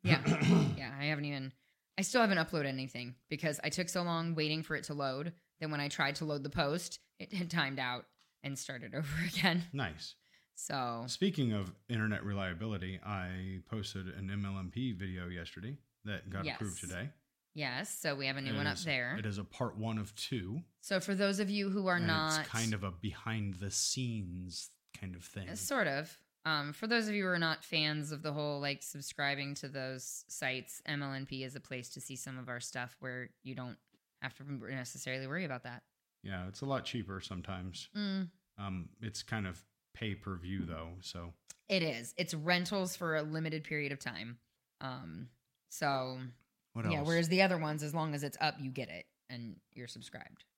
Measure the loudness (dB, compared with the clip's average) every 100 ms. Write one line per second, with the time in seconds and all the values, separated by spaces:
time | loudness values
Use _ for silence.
0 | 8 6 6 6 8 8 8 2 -4 0
1 | 2 2 0 -2 -6 -10 _ _ _ -2
2 | 4 6 8 6 4 2 2 0 -4 -6
3 | -8 -10 _ 0 0 2 0 0 0 2
4 | 2 2 2 2 4 2 0 -4 -2 0
5 | 0 0 -4 -6 _ _ -2 0 -2 2
6 | 2 2 0 0 0 2 2 2 -2 -10
7 | _ _ -6 -2 0 2 2 2 0 0
8 | -6 _ _ _ -6 -6 -6 -8 -4 -2
9 | 0 0 0 4 6 6 2 0 0 -2
10 | -12 -14 _ _ _ -12 -4 0 0 -2
11 | -4 4 4 6 4 4 0 -6 -2 2
12 | 4 2 0 0 0 -2 -2 -2 -2 -4
13 | -2 -2 -2 -4 -4 -6 -4 -4 -4 -6
14 | -6 -6 -4 -2 -2 -2 -4 -2 -2 -2
15 | -4 -4 -4 -6 -8 -8 -10 -10 _ _
16 | -6 -6 -4 -4 -2 -2 -4 -4 -6 -4
17 | -6 -8 _ _ _ -6 -4 -4 -4 -4
18 | -2 0 0 0 0 2 2 0 0 0
19 | 0 0 0 -2 -4 -2 -2 0 0 0
20 | -2 -6 -2 -2 -2 -4 -6 _ 0 0
21 | 2 4 4 4 2 2 2 2 4 4
22 | 4 4 4 2 2 2 2 2 0 -2
23 | -4 -2 -2 0 0 -2 -2 2 2 2
24 | 0 -2 -2 -6 -6 -8 -10 -16 _ -10
25 | -8 -8 -10 -10 -8 -6 0 2 2 2
26 | -4 -12 _ _ 0 2 0 -4 2 4
27 | 4 2 4 4 2 0 0 2 4 2
28 | 0 -2 -2 0 0 0 0 -2 -6 -8
29 | -8 0 0 2 -2 -4 -6 -4 -4 -6
30 | -6 -10 -8 -2 0 -2 -6 -10 -4 -2
31 | -2 -4 -4 -6 -6 -8 -8 -8 -8 -10
32 | -10 -8 -8 -8 -8 -6 -6 -6 -6 -6
33 | -8 -6 -8 _ -10 -8 -8 -10 _ _
34 | _ _ -10 -8 -8 -8 -4 -6 -6 -6
35 | -4 -4 -2 -2 -2 -4 -8 -12 _ _
36 | _ _ -6 -4 -4 -4 0 0 0 -4
37 | -2 -6 -4 -6 -4 -4 -6 -8 -8 -2
38 | 0 0 -2 _ _ -8 -4 -4 -6 -6
39 | -6 -6 -2 -2 -2 -6 -14 _ _ -6
40 | -4 -4 -4 -6 -4 -2 -2 -4 -6 -10
41 | -10 -8 -10 -12 _ -20 0 2 2 -2
42 | -6 -4 -2 0 4 4 4 0 0 0
43 | 0 2 2 0 0 -2 -2 -2 -2 -2
44 | -6 -6 -8 -10 _ _ _ _ -8 -6
45 | -8 -10 -10 _ _ _ _ -2 2 2
46 | 0 -4 -8 -12 _ _ _ -2 2 2
47 | 6 6 6 8 8 6 2 0 0 2
48 | 2 0 -2 2 2 2 -6 -4 -6 -8
49 | -12 _ -12 -8 -8 -10 _ -12 -12 -12
50 | -12 -14 -14 -20 -20